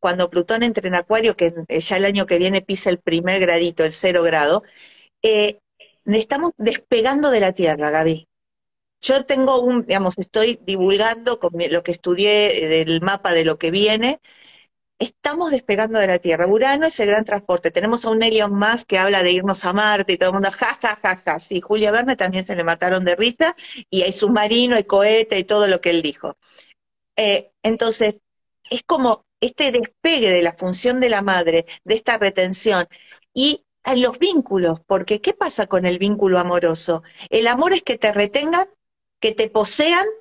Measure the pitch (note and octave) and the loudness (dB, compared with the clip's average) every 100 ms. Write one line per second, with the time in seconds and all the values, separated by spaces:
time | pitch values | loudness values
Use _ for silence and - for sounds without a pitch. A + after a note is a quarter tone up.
0 | F#3+ F3+ F3 F3 F3 A3+ A#3+ G#3+ F#3+ F3+ | -2 0 0 -2 -2 0 0 -2 -2 -4
1 | F3 A3 A3+ - E3+ E3+ D#3+ D#3+ D#3+ F#3+ | 0 0 0 0 -2 -2 -6 -6 -2 0
2 | G3 G3+ F#3+ F3 F3+ G3 F#3+ F#3+ - F3 | 0 0 0 0 2 0 -4 -4 -2 -2
3 | - E3 F3 F#3+ F3+ E3+ E3+ E3+ D#3+ D#3 | -2 -2 0 0 2 2 0 0 -2 0
4 | F#3 F3 E3+ D#3+ D3 E3 - - - - | 0 2 2 2 2 0 -2 -20 -20 -20
5 | _ _ A3 G#3+ G#3 G#3 _ _ - _ | _ _ 0 2 0 -4 _ _ -20 _
6 | - G#3 A3 C#4+ E4+ - A3 - _ A#3+ | -2 -2 0 -2 -2 -2 -4 -4 _ 0
7 | A3+ C#4 D4 A#3+ F#3+ F#3 E3+ D3+ D3+ D#3 | 2 2 2 2 2 0 -2 0 0 0
8 | D#3+ D#3+ - _ _ _ _ _ _ _ | 0 -2 -8 _ _ _ _ _ _ _
9 | - C4+ C4+ C4+ C4 C4 B3 B3 - F#3+ | 0 0 0 0 2 2 2 0 0 0
10 | F#3+ F3+ F#3 A3 A3 A#3 - F#3+ F#3 G3 | -2 -4 -6 0 0 -2 -6 -2 2 2
11 | A3 A3+ A#3 A#3 F3+ E3+ E3+ E3 E3+ E3+ | 0 0 -4 -2 -4 -4 -2 -2 -4 -6
12 | - F3 G3+ G#3 G#3 - D#3+ D#3+ D#3+ E3 | -2 0 2 4 2 0 0 0 0 0
13 | E3 G3 G3 E3+ E3 D#3 E3+ F3+ G#3 A3 | 0 -2 0 0 0 -2 -2 0 0 2
14 | A#3+ D#4 _ _ - - _ _ _ _ | -2 -4 _ _ -20 -20 _ _ _ _
15 | A#3+ _ D4 D#4 F4 C#4 - G3+ A3 A3+ | -10 _ -6 -4 -2 -2 -2 -2 0 0
16 | G3 F3+ F3 E3 F3 G#3+ C4 C#4 D#4+ - | 2 0 0 0 2 2 2 2 0 0
17 | G#3 G#3 A3 G#3 G3+ F3 - F3 G3+ A#3+ | 0 0 0 -6 -2 -2 0 -2 -2 -2
18 | A#3+ A3 A3+ A3 G#3 G3+ G#3 A#3+ - F#3+ | 0 0 2 2 0 0 0 0 0 0
19 | F#3+ G3 F3+ F3+ G3 F#3 F3+ F#3 G#3+ G#3 | 2 2 2 0 0 -2 -2 0 2 0
20 | G3 F3+ F#3 F#3+ G3 - A3+ - A#3+ G#3 | 0 0 0 0 -2 -2 -4 -2 -4 -2
21 | G3+ F#3 - D#3+ - F#3+ - G#3+ G#3 G#3+ | -2 -2 -4 -6 -4 -8 -4 -2 2 0
22 | B3 C4 F#3 F#3 F#3 F3+ E3+ E3+ F3+ F#3 | 0 -2 -2 -4 -6 -4 -2 -2 0 0
23 | F3+ F3 A3+ A#3+ E4 F4 - - G#3+ F#3+ | 0 0 0 0 -2 -2 -14 -20 -6 -2
24 | F3 F#3+ G#3 A#3 G#3 A#3 B3 A#3 G3+ G3+ | -2 -2 0 0 2 0 2 0 2 2
25 | G3+ A3 A3 G3+ F#3 G#3+ G#3 F3+ F3 E3+ | 4 2 0 -4 0 2 2 2 0 0
26 | D#3 C#3 - - _ - - _ _ _ | -2 -8 -12 -14 _ -20 -20 _ _ _
27 | _ - G#3+ G3+ - _ A3 A3+ - A3 | _ -4 0 0 -4 _ -4 0 -2 0
28 | G#3+ G#3 _ _ _ _ - A#3+ - E4 | -2 -2 _ _ _ _ -10 -10 -2 0
29 | B3+ G#3+ _ _ B3 - C#4+ A#3+ A3+ _ | 2 0 _ _ -6 -2 0 0 -4 _
30 | A3 A3+ G#3+ F3+ E3+ E3 F#3 F3+ A#3+ B3+ | -2 2 2 2 2 -2 -6 -2 -2 0
31 | B3+ G#3+ G3 F#3 E3+ E3 E3 - - A3 | 0 0 0 0 2 0 0 -12 -4 -2
32 | - A3+ G3+ G3 F#3 F#3 A3 F#3+ F3 - | 0 0 0 0 -2 0 0 0 -2 -8
33 | - - _ - C#4 D4 _ _ - C4 | -20 -20 _ -2 0 0 _ _ -2 0
34 | B3 B3 F4+ F4 - G3 F3 E3 _ G3 | 0 0 0 0 0 0 0 -2 _ -2
35 | F#3+ G#3 G#3 G4+ - - G3+ F#3+ F3+ F3+ | 0 -2 -2 -2 -4 -4 -2 0 0 -2
36 | G3 G#3 G3 F3+ F3 F3+ F3 D#3+ - E3 | -2 0 2 2 2 0 0 -2 -2 -4
37 | - - - A3 A3+ B3 E4 F#4 - A#3 | -6 -20 -4 0 2 2 2 0 -2 -2
38 | G#3+ G#3 G#3 C4+ D4 E4+ F#4+ _ _ _ | 0 0 0 0 0 -2 -2 _ _ _
39 | _ _ A3+ A3 A3 A3 G#3 - D4+ F4 | _ _ -4 0 0 0 0 0 2 2
40 | G#4+ A4 | 0 -6